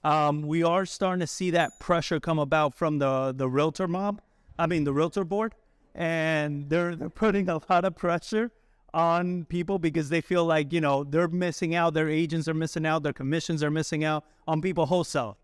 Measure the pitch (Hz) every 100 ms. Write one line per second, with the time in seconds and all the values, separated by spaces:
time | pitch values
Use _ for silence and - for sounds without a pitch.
0 | 156 151 147 151 151 160 165 175 190 -
1 | 190 180 170 - 180 170 156 - - 170
2 | - 160 170 160 139 156 151 - 165 151
3 | 139 135 135 131 131 131 156 - 185 175
4 | 202 208 _ _ _ - 165 170 143 139
5 | 165 196 175 202 220 - _ _ _ -
6 | 170 165 160 156 147 143 143 160 175 165
7 | 165 - 220 202 185 160 - 180 185 165
8 | 180 170 - 214 233 _ _ _ _ 165
9 | 165 170 180 180 160 170 170 196 165 160
10 | 147 165 - 180 165 156 143 165 151 139
11 | 143 156 175 175 180 156 170 170 170 156
12 | 156 156 165 165 160 156 160 170 156 160
13 | 147 131 135 160 - 160 147 156 156 156
14 | 156 151 - _ - 160 180 170 151 180
15 | 165 147 113 95